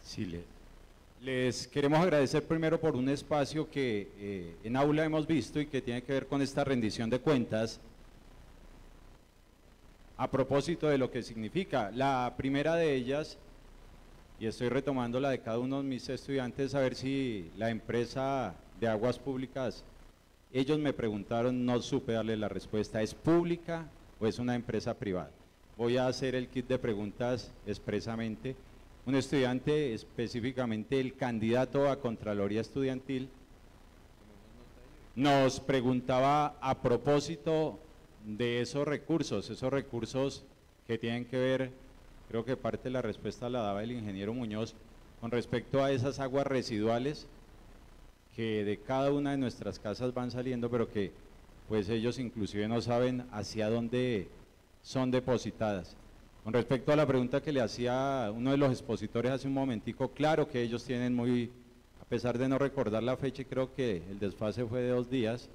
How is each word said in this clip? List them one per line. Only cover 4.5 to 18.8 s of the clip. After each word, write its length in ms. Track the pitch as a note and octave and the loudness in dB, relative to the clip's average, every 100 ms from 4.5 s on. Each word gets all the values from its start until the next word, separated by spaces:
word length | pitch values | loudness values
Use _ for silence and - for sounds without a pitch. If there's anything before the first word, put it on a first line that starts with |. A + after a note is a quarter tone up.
| F2 | -10
en 120 | A2 C3 | -2 2
aula 280 | D3 D3+ | 4 4
hemos 240 | D#3+ D#3 D3+ | 2 0 2
visto 320 | D#3 - D3+ | 0 0 -4
y 60 | D3 | -2
que 160 | C3 | -4
tiene 200 | A#2+ A#2+ | -2 -4
que 120 | B2 | -2
ver 140 | C3+ - | -2 0
con 140 | C#3 | 0
esta 220 | C3+ C#3+ | 0 0
rendición 460 | C3+ B2+ G#2+ - A2+ | 0 2 0 0 0
de 100 | B2 | 0
cuentas. 600 | D#3 C3+ G#2+ A2 A2+ - - - - - - - - - - - - - - - - - - - - - - - - - | 4 2 2 0 -2 -4 -16 -20 -20 -20 -20 -20 -20 -20 -20 -20 -20 -20 -20 -20 -20 -20 -20 -20 -20 -20 -20 -20 -16 -6
A 140 | B2+ | -2
propósito 560 | C3 C3 C#3 E3 E3 D3+ | 0 2 2 2 0 2
de 100 | C#3 | 4
lo 140 | A#2+ | 2
que 120 | B2+ | -2
significa, 680 | G#2 A2 G#2+ F3 G3 C3 G2+ | -6 -6 -4 -4 -2 0 0
la 420 | A#2 C#3 B2+ A#2+ - | 0 2 2 0 -2
primera 380 | C3+ C#3 D3 E3+ | -2 0 2 2
de 200 | D#3+ C3 | 2 2
ellas, 420 | A#2+ C#3+ D#3 - - - - - - - - - - - | 0 -2 -4 -10 -20 -20 -20 -20 -20 -20 -20 -20 -20 -6
y 80 | A2 | -6
estoy 200 | - B2 | -2 -2
retomando 520 | B2+ C#3+ C3 A#2+ B2 | 0 0 0 0 0
la 100 | C#3 | 0
de 100 | B2 | -2
cada 200 | A#2 A#2 | -2 -2
uno 180 | C3 C#3 | -2 -2
de 100 | C#3 | -2
mis 220 | B2 - | -4 -6
estudiantes, 680 | B2+ - C3+ B2 A#2+ C3+ C#3 | -8 -4 -2 -2 -2 -2 2
a 40 | |
ver 160 | B2+ A#2+ | 0 0
si 540 | C3 C3+ C3 G#2 D#2+ E2+ | -2 0 -2 -4 -8 -4
la 140 | A2+ | -2
empresa 840 | A2 - A#2 A#2 C3+ C3+ C3+ G#2+ D#2 - | -2 -2 0 0 -2 -2 0 -2 -6 -16
de 80 | - | -2